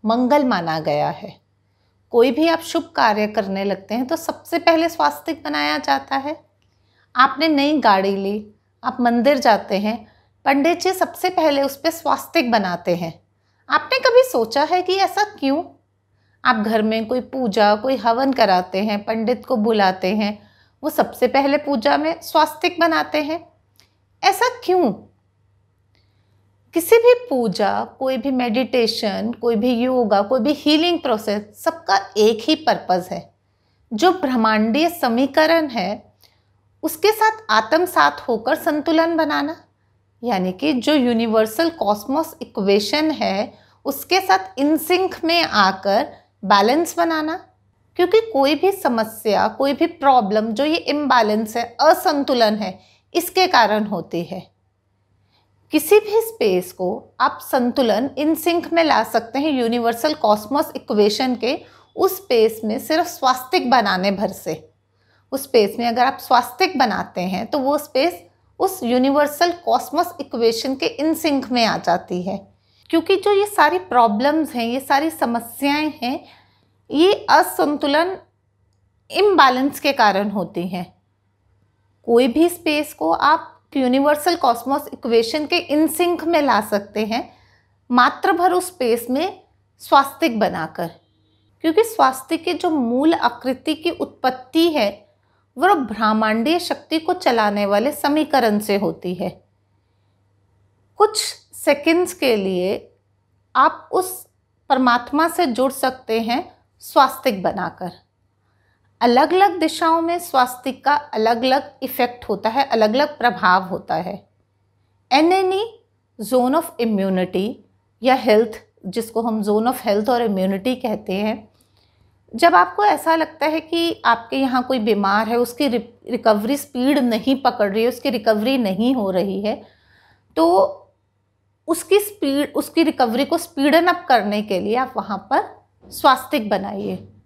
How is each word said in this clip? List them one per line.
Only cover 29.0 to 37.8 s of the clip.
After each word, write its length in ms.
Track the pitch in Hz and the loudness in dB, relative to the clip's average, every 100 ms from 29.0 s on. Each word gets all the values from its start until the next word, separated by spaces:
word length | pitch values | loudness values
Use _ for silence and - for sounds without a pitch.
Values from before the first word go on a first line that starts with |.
| 214 190 214 - | -4 -4 -6 -4
कोई 140 | 240 220 | -2 0
भी 180 | 247 | 0
योगा, 480 | 233 254 254 214 202 | 0 0 0 2 2
कोई 180 | 202 254 | 2 0
भी 140 | 262 | 0
हीलिंग 460 | 294 294 311 349 339 | 0 2 2 2 0
प्रोसेस, 640 | 262 214 214 208 208 - | -2 -2 -2 -6 -8 -6
सबका 360 | 330 330 - 196 - 208 | -6 -6 -2 -2 0 2
एक 220 | 214 214 | 2 2
ही 140 | - 311 | -2 0
पर्पस 540 | 240 196 - 180 - | 0 -2 0 -2 -2
है। 220 | - - _ _ _ _ _ _ | -12 -12 _ _ _ _ _ _
जो 180 | 214 359 | 2 2
ब्रह्मांडीय 800 | 370 269 240 220 214 220 277 330 | 2 -2 0 2 2 2 2 0
समीकरण 800 | 330 254 233 277 311 311 330 302 | 0 -2 0 0 2 4 2 0
है, 420 | 233 185 240 - _ _ _ _ _ _ _ | -4 -6 -8 -14 _ _ _ _ _ _ _
उसके 280 | 311 - 415 | -8 0 0
साथ 200 | 440 440 427 - | 2 0 0 -2
आत्मसात 680 | 214 220 320 | -2 2 0